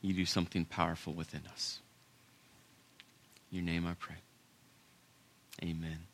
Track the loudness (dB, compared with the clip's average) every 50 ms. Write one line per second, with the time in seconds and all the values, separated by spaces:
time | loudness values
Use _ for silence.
0 | 2 2 4 4 4 4 4 4 2 4 2 0 0 0 4 4 4 4 4 0
1 | -4 -6 -4 -4 -6 -6 -6 -10 -10 -10 -8 -6 -6 -6 -6 -8 -12 -20 -20 -20
2 | -20 -20 -20 -20 -20 -20 -20 -20 -20 -20 -20 -20 -20 -20 -20 -20 -20 -20 -20 -20
3 | -20 -20 -20 -20 -20 -20 -20 -20 -16 -6 -4 0 2 2 4 4 4 2 0 -2
4 | -6 -10 -10 -14 -16 -20 -20 -20 -20 -20 -20 -20 -20 -20 -20 -20 -20 -20 -20 -20
5 | -20 -20 -20 -20 -20 -20 -20 -20 -20 -16 -10 -6 -2 -2 -2 -2 -2 -4 -4 -6
6 | -8 -12